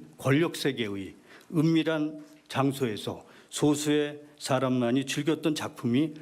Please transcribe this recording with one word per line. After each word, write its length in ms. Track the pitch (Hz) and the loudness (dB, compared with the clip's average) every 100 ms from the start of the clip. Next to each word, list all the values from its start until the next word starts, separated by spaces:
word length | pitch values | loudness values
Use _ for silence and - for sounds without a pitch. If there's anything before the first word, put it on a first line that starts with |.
| - - | -14 -6
권력 380 | 131 143 165 165 | 2 2 2 0
세계의 580 | 151 117 107 98 90 - - - - - | -4 -2 -4 -6 -10 -14 -20 -20 -4 2
은밀한 680 | 156 160 156 160 151 - - - - | 4 4 2 0 -2 -6 -16 -20 -8
장소에서 760 | 143 139 139 123 101 - 92 - - - | 0 0 2 -2 -2 -6 -10 -14 -20 -14
소수의 720 | - 147 147 151 147 147 147 - - | 0 2 2 2 2 0 -6 -16 -14
사람만이 640 | - 131 131 127 117 127 135 | -2 0 2 2 2 2 0
즐겼던 500 | 147 147 151 165 151 | -2 0 0 0 -2
작품이 580 | 117 - 120 127 156 - | -6 -4 0 2 0 -4